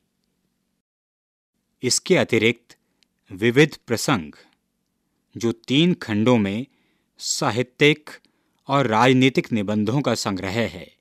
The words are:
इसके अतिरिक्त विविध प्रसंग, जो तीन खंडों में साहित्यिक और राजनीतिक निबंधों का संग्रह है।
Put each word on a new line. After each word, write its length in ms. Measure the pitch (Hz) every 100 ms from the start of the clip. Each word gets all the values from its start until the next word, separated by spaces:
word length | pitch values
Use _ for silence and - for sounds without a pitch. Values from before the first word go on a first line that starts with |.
| _ _ _ _ _ _ _ _ _ _ _ _ _ _ _ _ _ _
इसके 340 | 123 - - 165
अतिरिक्त 600 | 110 113 113 - _ - _ _ _ _ _
विविध 460 | 92 117 131 156 - -
प्रसंग, 460 | 113 - 107 76 - _ _ _ _ _ _ _ _ _ 104
जो 140 | 113
तीन 420 | - - 139 175
खंडों 440 | - - 107 120 120
में 280 | 98 107 135 _ _ _ _ _
साहित्यिक 920 | - - 139 113 123 - 147 151 - - _ _ _ _ -
और 200 | 139 117
राजनीतिक 640 | 107 123 131 131 - -
निबंधों 500 | 110 98 107 104 147
का 140 | 127 113
संग्रह 360 | 110 92 95
है। 460 | 110 104 87 78 _